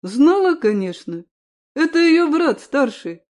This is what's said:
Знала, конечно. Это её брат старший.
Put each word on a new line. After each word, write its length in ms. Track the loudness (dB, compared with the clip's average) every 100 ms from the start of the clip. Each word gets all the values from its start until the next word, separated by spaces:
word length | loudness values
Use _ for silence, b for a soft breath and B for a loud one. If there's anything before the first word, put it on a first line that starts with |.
Знала, 520 | -10 2 2 4 0 0
конечно. 680 | 0 -2 -4 -8 -12 -12 -14 _ _ _ _ -4
Это 220 | -2 2
её 320 | 2 4 2
брат 300 | 0 0 -2
старший. 640 | -4 -2 -2 -4 -14 -14 _